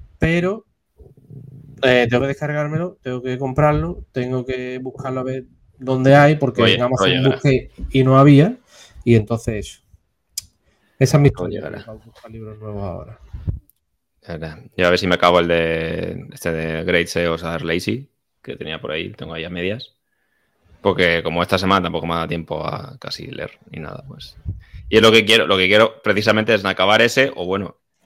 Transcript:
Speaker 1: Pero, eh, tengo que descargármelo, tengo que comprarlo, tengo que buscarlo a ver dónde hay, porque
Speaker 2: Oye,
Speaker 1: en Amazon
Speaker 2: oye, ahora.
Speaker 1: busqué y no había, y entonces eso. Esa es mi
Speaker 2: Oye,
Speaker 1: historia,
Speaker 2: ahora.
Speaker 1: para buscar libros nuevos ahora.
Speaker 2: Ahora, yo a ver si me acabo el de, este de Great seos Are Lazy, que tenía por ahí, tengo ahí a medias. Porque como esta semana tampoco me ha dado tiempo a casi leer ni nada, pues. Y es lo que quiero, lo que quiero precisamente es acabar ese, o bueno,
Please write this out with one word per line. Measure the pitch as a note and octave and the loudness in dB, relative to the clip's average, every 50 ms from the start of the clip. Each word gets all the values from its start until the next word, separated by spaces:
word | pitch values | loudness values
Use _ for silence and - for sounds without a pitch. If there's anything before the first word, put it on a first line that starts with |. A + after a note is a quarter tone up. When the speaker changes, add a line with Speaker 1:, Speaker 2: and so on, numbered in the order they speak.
| - - _ _ | -20 -20 _ _
Speaker 1:
Pero, | E3 D#3+ E3+ F3 F3 F#3 G#3 A3+ - _ _ _ _ _ _ _ - - _ _ _ - - - - - - - - - - - | -2 0 0 0 0 -2 -4 -6 -10 _ _ _ _ _ _ _ -20 -20 _ _ _ -20 -20 -20 -20 -20 -20 -20 -20 -20 -8 -2
eh, | C3+ B2+ B2+ B2 A#2+ A#2 | 2 2 4 4 4 2
tengo | B2 B2 C3+ | 2 0 0
que | C#3 | -2
descargármelo, | C#3 - D3+ D3 D3 D3+ D3 D3 D#3 D#3+ F3 F3+ - _ | -4 -4 -6 -6 -4 -4 -4 -4 -4 -4 -6 -6 -10 _
tengo | - C3 B2+ B2 | -10 -10 -8 -8
que | A#2+ B2+ B2+ B2 | -6 -6 -6 -6
comprarlo, | C#3 C3 B2+ D3 D3+ D3+ D3+ D3+ D#3+ E3+ F3 - - - | -6 -4 0 2 2 4 4 2 -2 -4 -8 -10 -14 -10
tengo | - B2+ B2 B2+ C3 B2+ A#2+ | -6 -6 -4 -4 -4 -4 -4
que | C3 B2+ B2+ B2+ B2+ B2+ B2+ | -4 -6 -8 -8 -8 -10 -10
buscarlo | B2+ C3 - - - C3 C3 C3 | -10 -10 -12 -10 -10 -8 -6 -6
a | B2+ | -6
ver | C3 C3 C3+ C3 - _ _ _ _ _ - | -6 -6 -8 -10 -14 _ _ _ _ _ -10
dónde | C3 B2+ C3 C3 C3 C3+ C#3 | -4 -2 0 2 6 6 8
hay, | D3 D3 D3 D#3 | 8 8 6 4
porque | D3+ D3 B2+ - - A2+ | 2 0 -2 0 2 2
Speaker 2:
Oye, | A2+ A2+ | 4 4
Speaker 1:
en | A2+ | 2
Amazon | B2 B2 - - G2 F#2 | 2 0 0 2 2 2
Speaker 2:
oye, | F2+ C3 | 2 2
ahora. | C3 C3+ | 2 0
Speaker 1:
busqué | B2+ - - C#3+ C3 - - - _ - - - | 0 0 0 0 0 0 -2 -6 _ -14 -8 -2
y | - C3+ C3 | 0 2 4
no | C3 C3 C3+ | 6 6 8
había, | C#3 D3 C#3+ C3+ D#3 G#3+ B3+ - _ _ _ - - - - - - | 8 8 8 8 6 4 2 -4 _ _ _ -20 -20 -20 -20 -4 0
y | A#2+ A#2 | 2 4
entonces | A2 G#2+ - A#2+ A2+ - - A2 G#2 - - | 4 2 0 -4 -6 -4 -6 -6 -6 -8 -12
eso. | - - _ _ _ _ _ _ _ _ _ _ _ - - _ _ _ _ _ _ _ _ _ _ - | -16 -20 _ _ _ _ _ _ _ _ _ _ _ -18 -18 _ _ _ _ _ _ _ _ _ _ -2
Esa | C#3 - - D3 | 0 2 4 4
es | |
mi | C#3+ C#3 | 4 4
Speaker 2:
Oye, | - - F2+ E2 E2+ F2 | 2 0 -4 -8 -8 -8
Speaker 1:
historia, | - | -10
Speaker 2:
ahora. | - - - - | -12 -14 -14 -16
Speaker 1:
para | A2+ A2 A2 A2+ | -18 -20 -20 -20
buscar | A#2 - _ - A2+ | -20 -20 _ -20 -20
libros | A2+ A2+ A2 G#2+ G#2+ G#2+ | -18 -18 -16 -16 -18 -16
nuevos | G#2+ G#2+ G#2 G2+ G2+ | -14 -12 -10 -10 -8
ahora. | F#2 F2 F2+ - - A2+ - - - - - - - - - - _ _ _ _ _ _ _ _ _ _ _ _ - | -8 -10 -10 -12 -16 -20 -20 -20 -18 -16 -12 -8 -8 -8 -8 -10 _ _ _ _ _ _ _ _ _ _ _ _ -14
Speaker 2:
Ahora, | E2+ D#2 D#2+ D#2+ D#2+ - - - _ | -14 -12 -12 -12 -14 -16 -20 -12 _
yo | - F#2 F2 | 0 2 2
a | |
ver | F2+ F2+ | 2 2
si | G2 F2+ | 2 2
me | F2+ | 2
acabo | E2+ - F2 F2 F2 | 4 4 4 4 4
el | E2+ E2+ | 4 2
de, | E2+ E2+ E2 E2 E2 D#2+ E2 E2 E2+ E2+ F2 F2+ F2 F2+ - - - | 2 0 0 0 -2 -2 -4 -4 -6 -6 -8 -8 -10 -12 -14 -16 -16
este | - - F2 | -10 -6 -6
de | E2 D#2+ D#2+ D#2+ D#2+ D#2+ E2+ | -4 -4 -4 -6 -6 -6 -4
Great | F2+ F2+ E2+ E2+ E2+ | -2 0 0 0 -2
seos | - F2 F2 E2+ E2 E2 F2 | -2 -4 -2 -2 -4 -4 -6
Are | E2 E2+ D#2+ - | -8 -8 -6 -6
Lazy, | E2 E2+ F2+ - G#2 A2 C3 C#3+ - _ _ _ _ _ _ _ | -4 -4 -4 -4 -4 -6 -6 -8 -14 _ _ _ _ _ _ _
que | B2+ - - | -16 -14 -14
tenía | B2+ D#3 D#3+ D#3+ | -12 -12 -12 -10
por | - D#2 | -10 -8
ahí, | D#2 D#2+ F2 G2 A2 | -8 -8 -8 -10 -14
tengo | - E2+ D#2+ D#2+ | -16 -16 -14 -12
ahí | D#2+ D#2+ | -12 -12
a | F2 | -10
medias. | F2 F2 F2 F#2 G#2 B2+ - - _ _ _ _ _ _ _ _ _ _ _ _ _ _ _ _ _ _ | -10 -8 -6 -6 -6 -8 -10 -18 _ _ _ _ _ _ _ _ _ _ _ _ _ _ _ _ _ _
Porque | - G2+ F2+ D#2 F2+ F2 E2+ E2+ D#2+ | -2 -2 0 2 2 0 0 0 -2
como | E2 E2 F2 | -4 -4 -2
esta | F2 - G2 F#2 | -2 -2 -2 0
semana | F#2+ F#2 G2 F#2+ F2 | 2 2 2 2 0
tampoco | F2 E2 E2 D#2 E2+ | -2 -6 -6 -6 -6
me | E2+ | -4
ha | E2+ | -4
dado | E2 D#2+ | -6 -6
tiempo | E2+ E2+ D#2+ - D#2+ D#2 D#2 | -8 -8 -8 -8 -8 -8 -8
a | - - - - - - - | -8 -8 -10 -12 -14 -18 -18
casi | - - - - - - | -16 -14 -14 -14 -14 -14
leer | - - - - - _ _ _ | -14 -12 -12 -14 -14 _ _ _
ni | - - | -16 -16
nada, | D#2 - - - - - | -14 -14 -14 -16 -16 -18
pues. | - - - - - - - - - - - _ - - - - | -20 -20 -20 -20 -20 -16 -12 -12 -12 -12 -14 _ -20 -20 -6 0
Y | G#2 A2 | 2 4
es | |
lo | A2 A2+ | 6 6
que | G#2+ A2+ G#2 | 6 6 6
quiero, | G2+ A2 A2+ D#2+ | 4 4 2 4
lo | E2+ G2 F#2+ | 2 2 2
que | F#2 F#2 | 2 4
quiero | G#2 G#2+ A2+ - - - | 4 4 4 2 0 -2
precisamente | - G#2+ G2+ G#2 G#2 A2 G#2 A2 G#2+ A2 A2+ | -2 -2 0 0 2 2 2 2 2 2 0
es | G2+ F#2+ | 0 0
acabar | F#2+ F#2 - F#2+ G2 G#2+ A2 | -2 -2 0 2 2 4 4
ese, | A#2 A#2+ - C3+ B2+ - - | 4 2 2 2 0 0 -2
o | - F2+ | -6 -6
bueno, | F2+ F#2+ G2 G2 - - _ _ _ _ _ _ | -4 -4 -4 -4 -8 -12 _ _ _ _ _ _